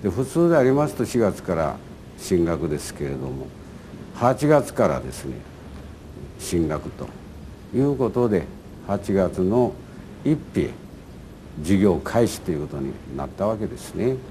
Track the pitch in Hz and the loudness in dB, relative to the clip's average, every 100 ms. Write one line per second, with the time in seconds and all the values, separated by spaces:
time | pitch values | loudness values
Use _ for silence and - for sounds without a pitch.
0 | 104 90 131 165 170 165 127 135 147 - | 0 0 0 4 6 8 6 6 2 0
1 | 117 123 107 85 - 82 78 - - - | 0 4 2 2 -2 0 0 -2 -10 -16
2 | - - - 92 82 82 82 73 - - | -16 -12 2 4 4 2 0 -2 -6 -6
3 | 71 67 65 65 65 - - - - - | -6 -4 -6 -6 -10 -12 -16 -16 -16 -16
4 | - - 120 127 147 151 - - 104 67 | -14 2 4 4 6 6 4 2 4 4
5 | 65 65 67 62 - - - - - - | -4 -8 -8 -10 -12 -16 -16 -14 -14 -16
6 | - - - - - 87 80 76 69 - | -16 -14 -14 -12 -2 2 2 0 -6 -10
7 | 65 - - - - - - 110 139 135 | -12 -12 -16 -14 -14 -16 -4 2 2 2
8 | 123 113 123 98 - - - - - 98 | 2 4 4 4 0 -12 -16 -14 -4 -4
9 | 95 98 90 - 92 117 120 - - - | 2 2 4 2 4 4 4 0 -14 -16
10 | - - 135 156 - 101 82 - - - | -16 -4 0 0 0 -2 -2 -4 -16 -18
11 | - - - - - - 76 98 101 82 | -16 -16 -16 -16 -14 -8 2 6 6 4
12 | - 117 113 - - 78 73 71 67 - | 2 4 4 2 -4 -4 -2 -4 -6 -6
13 | - 65 69 - 101 110 104 - - - | -10 -8 -8 -2 -2 0 -4 -8 -10 -2
14 | 113 131 - | -2 -2 -6